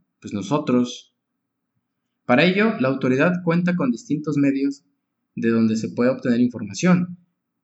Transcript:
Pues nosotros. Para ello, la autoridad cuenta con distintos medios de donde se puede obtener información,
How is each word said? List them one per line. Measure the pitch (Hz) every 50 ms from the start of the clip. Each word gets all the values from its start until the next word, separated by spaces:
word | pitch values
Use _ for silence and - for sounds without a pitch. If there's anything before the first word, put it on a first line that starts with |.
| _ _ _ _
Pues | - 104
nosotros. | 104 101 92 101 143 151 151 - 123 123 123 120 - - - _ _ _ _ _ _ _ _ _ _ _ _ _ _ _ _ _ _ _ _ _ _ _ _
Para | - 123 135 165
ello, | 185 185 202 214 226 202 -
la | 127 131
autoridad | 135 131 135 127 127 135 151 180 180 180 -
cuenta | 170 170 175 175 175 175
con | 175 147 123
distintos | 117 - - - 143 156 - 160 147 143
medios | 143 139 135 135 139 143 139 - _ _ _ _ _ _ _ _ _ _ -
de | - 120 113
donde | 113 113 113 110 110
se | 110 - 87
puede | - 117 120 127
obtener | 131 131 - 127 120 120
información, | 123 120 117 110 110 101 95 - 165 180 175 135 - - - - _ _ _ _ _ _ _ _